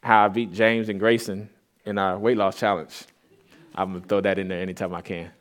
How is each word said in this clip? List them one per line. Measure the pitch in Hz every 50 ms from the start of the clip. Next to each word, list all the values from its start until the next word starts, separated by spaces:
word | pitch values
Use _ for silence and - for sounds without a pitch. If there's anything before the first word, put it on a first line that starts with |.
how | - 120 110 107 104
I | 104
beat | 95 113 120 101 85
James | 98 113 110 113 113 110 107
and | 104 98
Grayson | 101 113 117 113 113 - 98 98 107 107 _ _ _ _ _ _ _
in | 107 101 101
our | 98 95 90
weight | 98 104 117 123
loss | 104 101 95 -
challenge. | - - 107 101 87 76 - - - - _ _ _ _ _ _ _ _ _ _ _ - _ -
I'm | - 95 92 92
gonna | 90 87
throw | 90 104 101
that | 95 101 95 95
in | 98
there | 92 92 87
anytime | 92 95 90 - 101 90 90
I | 87
can. | 85 - 95 85 85 82 _ _